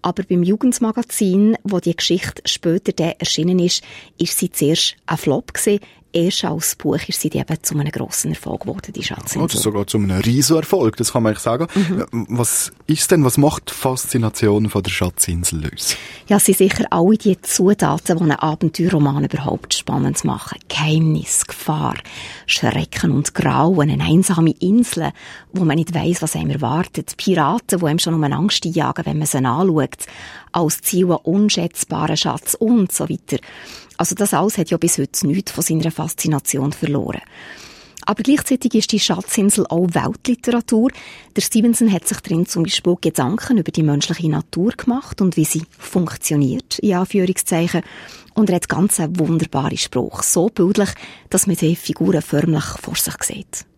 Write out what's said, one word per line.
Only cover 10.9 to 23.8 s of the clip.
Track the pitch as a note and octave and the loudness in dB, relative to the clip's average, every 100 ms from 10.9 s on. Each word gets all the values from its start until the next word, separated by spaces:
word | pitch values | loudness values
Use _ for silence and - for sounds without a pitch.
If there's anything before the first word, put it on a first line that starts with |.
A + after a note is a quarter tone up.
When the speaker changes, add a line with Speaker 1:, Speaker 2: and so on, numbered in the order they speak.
| - | 0
Speaker 2:
das | A#2 | -2
kann | A#2+ | 0
man | A2 | 0
eigentlich | G#2+ | 0
sagen. | - A#2+ E3 | -2 -2 0
Speaker 1:
Mhm. | G3 F3 G3 - A#2 G#2+ | 0 0 0 -4 -6 -4
Speaker 2:
Was | A#2+ A#2 - - - - | -2 0 -2 -4 -8 -2
ist | D#3 - | 0 4
denn, | F3 | 4
was | C3 - | 6 4
macht | C#3+ - - | 4 2 -10
die | |
Faszination | - C3+ C3 - B2+ A2 - G#2+ G#2 G#2+ | -4 -2 -2 -2 0 0 2 2 4 2
von | G#2 | 0
der | F#2+ | -2
Schatzinsel | F#2 F#2 - - E2+ F2 D#2+ D2+ | -2 -2 0 -2 0 -2 -4 -6
aus? | - - - - - - | -6 -6 -6 -10 -18 0
Speaker 1:
Ja, | G3+ | 2
es | - | 4
sind | F#3+ | 4
sicher | F#3+ - G#3+ | 4 2 0
alle | F3 F3 A3 | 2 4 4
die | G#3 F#3 | 2 0
Zutaten, | - - F#3 G#3 D3+ D#3 - E3 | -2 2 2 4 2 0 0 2
die | |
einen | E3 | 2
Abenteuerroman | C#3+ D#3 D3+ D#3+ - F3 F3+ D3 C#3+ | 2 0 0 -2 0 0 4 2 2
überhaupt | C#3+ C#3 C#3 - - | -2 -2 -2 -4 -4
spannend | - - C#3 C#3 - D3+ | -6 -2 0 0 0 -2
machen. | - - - _ | -4 -8 -14 _
Geheimnis, | - D3+ D#3 D#3+ D#3 - - - | -2 2 2 4 2 -2 -4 -4
Gefahr, | - - D3+ D3+ - - - - - - | -6 -4 -2 -2 -4 -10 -16 -16 -14 -4
Schrecken | - A#2+ A2 D#3+ - E3 | 0 0 0 -4 -2 2
und | C#3 - | 2 0
Grauen, | - - B2+ D#3+ F#3 | 0 0 4 4 4